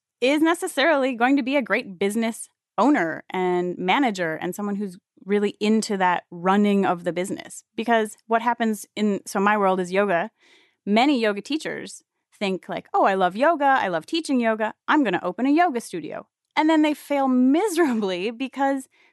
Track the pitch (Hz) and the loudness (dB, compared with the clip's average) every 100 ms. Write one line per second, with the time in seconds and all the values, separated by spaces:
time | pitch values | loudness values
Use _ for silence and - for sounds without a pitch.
0 | _ - 254 302 320 349 370 - 302 285 | _ -2 2 4 2 0 -2 0 2 2
1 | 262 226 247 277 240 285 208 214 202 175 | 0 0 2 2 0 -2 0 -2 -4 -4
2 | 202 220 226 - - _ _ - 247 302 | -2 -2 -4 -6 -14 _ _ 0 2 2
3 | 160 151 - 185 180 180 180 - 180 233 | 0 -6 -8 -4 0 0 -2 -4 0 0
4 | 254 185 165 156 170 180 208 202 202 180 | 0 -2 -4 -4 -8 -6 -6 -6 -8 -10
5 | _ _ 185 208 208 - 208 220 208 190 | _ _ -2 0 0 0 0 2 0 0
6 | 180 190 - 175 180 202 208 196 185 175 | 0 0 -4 -4 2 4 4 2 2 0
7 | 175 170 185 - - - - - 226 226 | -2 -4 -4 -8 -12 -20 -14 -6 0 2
8 | 214 - - 226 240 240 220 214 - - | 0 -6 -2 -2 0 -2 -2 -4 -8 -2
9 | 214 196 - 202 202 214 190 185 175 190 | -2 -2 -4 -2 2 2 2 0 0 0
10 | 202 170 208 _ _ _ _ _ 196 214 | 0 0 -4 _ _ _ _ _ 0 2
11 | 285 254 220 202 202 302 180 143 185 - | 4 2 0 -2 -4 -6 -6 -10 -12 -16
12 | _ _ _ - 196 185 - 175 - 403 | _ _ _ -6 -4 -4 -6 -12 -4 2
13 | 254 190 180 196 294 320 277 262 196 165 | 2 4 0 2 2 2 2 2 0 -4
14 | - 330 320 254 226 220 214 - - 302 | -4 -6 0 0 0 0 -4 -6 0 2
15 | 226 180 180 180 262 302 349 240 - 175 | 2 0 -2 -2 2 4 2 0 -8 -10
16 | 156 - - _ _ 294 311 311 302 294 | -10 -12 -14 _ _ 0 2 4 2 0
17 | - 285 269 254 254 311 427 330 311 220 | -2 0 2 4 4 4 2 2 2 0
18 | 196 175 208 226 262 262 277 277 - _ | -2 -2 -4 -6 -8 -2 -2 -2 -6 _
19 | _ | _